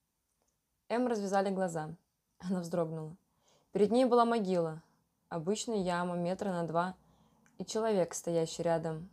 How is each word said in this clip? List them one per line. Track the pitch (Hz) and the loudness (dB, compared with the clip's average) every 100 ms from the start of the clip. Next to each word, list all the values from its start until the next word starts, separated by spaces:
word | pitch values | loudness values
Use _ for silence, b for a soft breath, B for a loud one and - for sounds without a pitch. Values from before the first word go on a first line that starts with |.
| _ _ _ _ _ _ _ _ - | _ _ _ _ _ _ _ _ -4
Эм | 226 247 | 0 0
развязали | 226 202 196 196 | 0 0 0 0
глаза. | 190 185 165 156 165 _ _ _ _ | 0 -2 -4 -8 -12 _ _ _ _
Она | 180 190 | -4 -4
вздрогнула. | 170 170 160 160 156 165 _ b b b b | -2 -2 -2 -4 -10 -14 _ b b b b
Перед | 190 208 | 2 4
ней | 233 262 | 6 6
была | 240 233 | 6 4
могила. | 233 190 180 165 160 - _ _ _ - | 2 2 0 0 -4 -14 _ _ _ -12
Обычная | 170 156 214 - 220 | -8 -4 -4 -2 -2
яма | 180 175 180 175 | 0 0 -2 -2
метра | 175 190 208 | -2 -2 -2
на | 175 | -2
два | 165 160 185 - b b b b b - | -2 0 -2 -4 b b b b b -12
и | 190 | -6
человек, | 220 220 202 170 - | -2 2 2 2 -2
стоящий | - 170 160 - | -2 0 0 -2
рядом | 170 165 160 160 180 | 0 0 -2 -6 -10